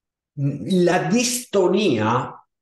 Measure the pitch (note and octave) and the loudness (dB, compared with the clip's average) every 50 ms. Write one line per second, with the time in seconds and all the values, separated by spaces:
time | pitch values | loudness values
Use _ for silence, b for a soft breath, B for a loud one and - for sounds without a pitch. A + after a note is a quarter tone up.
0 | _ _ _ _ _ _ _ C#3+ C#3 C#3+ C#3+ - - - F#3+ F3+ F3 F3 F3 F3+ | _ _ _ _ _ _ _ -6 -4 -4 -4 -6 -4 -2 0 2 2 2 2 0
1 | F3+ D#3+ F#3+ A#3+ B3 A#3+ - - - - - G3 F3+ F3 F3+ G#3 G#3+ F#3 C3 G#2+ | 0 0 0 0 0 0 -4 -6 -6 -4 0 2 2 2 2 2 0 0 0 0
2 | G#2+ A2 A#2 B2+ C3+ - - - _ _ _ _ | 0 0 -2 -2 -4 -6 -10 -18 _ _ _ _